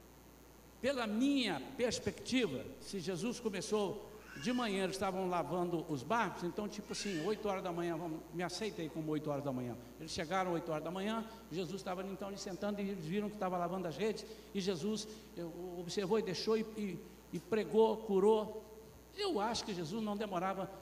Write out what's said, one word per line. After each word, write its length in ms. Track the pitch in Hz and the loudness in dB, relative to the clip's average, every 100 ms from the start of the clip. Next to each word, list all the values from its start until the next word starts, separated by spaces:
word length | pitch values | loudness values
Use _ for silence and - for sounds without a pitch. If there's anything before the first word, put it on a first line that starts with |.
| - - - - - - - - | -20 -20 -20 -20 -20 -20 -20 -2
Pela 260 | 247 269 226 | 0 2 2
minha 540 | 214 269 277 226 151 - - | 4 4 6 4 2 -2 0
perspectiva, 880 | 240 - - - - 254 214 131 107 - | 0 2 -2 -4 0 2 4 0 -6 -10
se 180 | - 196 | -8 -4
Jesus 400 | 160 180 220 226 | -2 -2 -2 0
começou 720 | 220 196 - 214 196 - - - - - | -2 -2 0 2 2 -2 -8 -14 -14 -6
de 120 | 139 | 0
manhã, 320 | 247 233 190 | 2 2 2
eles 120 | 190 190 | 2 2
estavam 320 | 196 185 185 | 0 2 2
lavando 560 | 175 143 175 175 170 156 | 2 2 2 2 2 0
os 140 | 147 | -2
barcos, 420 | 123 233 196 - | 2 2 2 0
então, 220 | 175 165 208 | -4 -2 -4
tipo 260 | - - | -6 -6
assim, 320 | 208 208 175 165 | -4 -2 0 0
oito 220 | 214 208 | 0 0
horas 140 | 190 | 0
da 100 | 180 | 0
manhã, 240 | 170 170 165 | 0 0 0
vamos, 240 | 170 156 - | -2 -6 -6
me 100 | 160 | -4
aceita 380 | 180 - 220 - | -2 -2 -4 -2
aí 80 | 160 | -4
como 220 | 165 156 | -2 0
oito 180 | 151 151 | 0 0
horas 140 | 143 | 0
da 80 | 131 | 0
manhã. 240 | 127 123 113 - - | -2 -2 -6 -10 -12
Eles 140 | 160 | -8
chegaram 400 | - 156 190 185 | -4 0 2 2
oito 180 | 170 160 | 0 0
horas 120 | 156 | -2
da 80 | 160 | -2
manhã, 340 | 185 202 226 220 - - | -2 -2 -2 -4 -10 -8
Jesus 280 | 160 170 190 | -4 -4 -4
estava 200 | - 185 | -4 -4
ali, 100 | 190 | -4
então, 180 | 190 196 | -6 -6
ali 100 | 196 | -6
sentando, 420 | 208 180 208 202 | -6 -4 -2 0
e 80 | 196 | -2
eles 160 | 196 | -2
viram 240 | 156 196 208 | -2 0 0
que 80 | 208 | 0
estava 220 | 185 180 | 0 0
lavando 280 | 175 190 175 | 0 0 -2
as 100 | 139 | 0
redes, 280 | 214 208 - - - | 0 0 -6 -12 -6
e 60 | 202 | -2
Jesus, 460 | 185 180 196 214 - - - - | 0 0 0 -2 -4 -10 -12 -8
eu, 160 | 170 175 185 175 | -8 -6 -8 -6
observou 400 | 175 208 190 220 | -4 0 4 4
e 40 | |
deixou 340 | 190 165 - 220 | 2 0 2 2
e, 60 | 220 - | 2 -2
e, 220 | 202 165 - - - | -4 -4 -10 -18 -8
e 40 | 175 | -6
pregou, 580 | - 226 180 214 220 214 | 0 0 4 8 8 6
curou. 680 | 220 196 202 220 214 - - - - - - - | 4 6 8 8 4 -6 -10 -16 -16 -18 -14 -2
Eu 240 | 403 254 | 0 2
acho 240 | 214 226 | 2 0
que 100 | - | -2
Jesus 280 | 180 160 220 | -2 -2 -2
não 140 | 214 202 | 0 0
demorava 540 | 214 180 185 190 190 - | 0 0 0 0 -4 -8